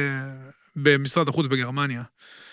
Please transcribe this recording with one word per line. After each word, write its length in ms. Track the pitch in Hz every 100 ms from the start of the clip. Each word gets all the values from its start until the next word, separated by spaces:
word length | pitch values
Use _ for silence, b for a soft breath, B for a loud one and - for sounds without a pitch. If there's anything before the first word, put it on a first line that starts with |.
| 143 135 135 131 131 - _ 156
במשרד 540 | 143 139 135 175 147
החוץ 180 | 147 139
בגרמניה. 520 | 131 123 135 143 120 123 _ b b b